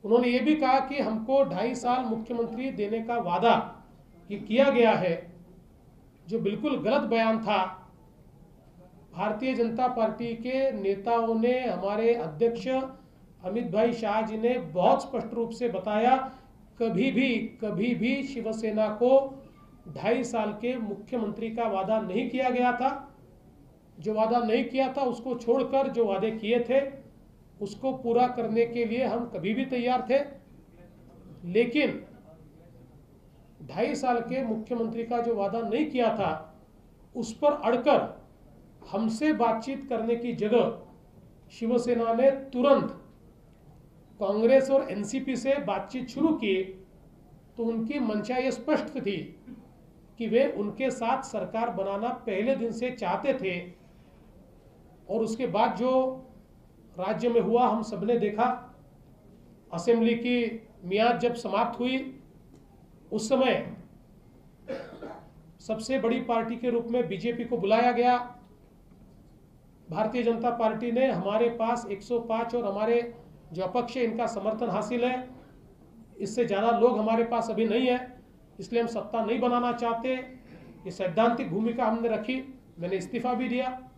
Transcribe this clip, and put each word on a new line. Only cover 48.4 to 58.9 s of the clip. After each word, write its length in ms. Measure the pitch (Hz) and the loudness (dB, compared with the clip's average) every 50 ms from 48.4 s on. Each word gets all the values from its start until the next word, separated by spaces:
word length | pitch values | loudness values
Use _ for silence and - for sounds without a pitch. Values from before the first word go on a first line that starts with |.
| 262 269 | 0 -2
स्पष्ट 460 | - - - 294 311 - - - - 262 | -2 -4 0 0 0 0 0 -4 -8 -6
थी 180 | - 202 196 165 - - - - - - - - - - - - - - - - - - - - | -4 -4 -4 -4 -8 -12 -16 -20 -20 -20 -20 -20 -20 -20 -20 -20 -20 -20 -20 -20 -20 -20 -10 -8
कि 60 | 233 | -4
वे 200 | 214 220 240 277 - | 2 4 4 4 4
उनके 380 | - - 208 208 - - 262 254 | 0 -2 -4 -4 -4 -4 -4 -4
साथ 320 | - - 233 226 262 - - | -2 -2 0 0 0 -2 -2
सरकार 460 | - - 208 180 - - 220 233 233 | -8 -8 -6 -6 -4 -4 -4 -4 -2
बनाना 360 | 185 180 190 196 196 202 220 247 240 - - | -2 -4 -4 -4 -4 -4 -4 -4 -6 -6 -6
पहले 320 | 226 196 185 220 247 269 | -4 -2 -2 0 0 0
दिन 160 | 269 233 233 | 0 -2 -4
से 180 | 220 226 247 254 | -4 -4 -4 -6
चाहते 420 | 254 - 214 175 185 - - 277 254 | -4 -4 -4 -2 -2 -2 0 -2 -2
थे। 260 | 262 190 190 180 175 175 175 - - - - - - - - - - - - - - - - - - - - - - - - - - - - | 0 -2 -4 -4 -4 -8 -10 -16 -20 -20 -20 -20 -20 -20 -20 -20 -20 -20 -20 -20 -20 -20 -20 -20 -20 -20 -20 -20 -20 -20 -20 -20 -20 -10 -6
और 140 | 196 233 | -2 -2
उसके 240 | 226 208 - - 262 226 | -2 -2 -2 -4 -4 -2
बाद 280 | 165 208 233 247 190 | 2 2 2 2 2
जो 160 | 180 240 254 262 262 262 262 262 - - - - - - - - - - - - - - - - | 0 0 2 4 4 2 2 -2 -6 -14 -18 -20 -20 -20 -20 -20 -20 -20 -20 -20 -20 -20 -18 -10
राज्य 320 | 180 185 196 214 170 233 240 | -8 -4 -4 -4 0 0 2
में 120 | 233 233 | 4 4
हुआ 260 | 185 - 226 240 247 | 4 4 4 4 4
हम 160 | 214 214 226 | 4 2 0
सबने 340 | 220 - 208 175 180 220 240 196 | -2 -6 -6 -6 -2 0 0 2
देखा, 260 | 208 202 208 208 240 254 254 - - - - - - - | 0 0 0 2 0 0 0 -4 -8 -18 -20 -20 -20 -20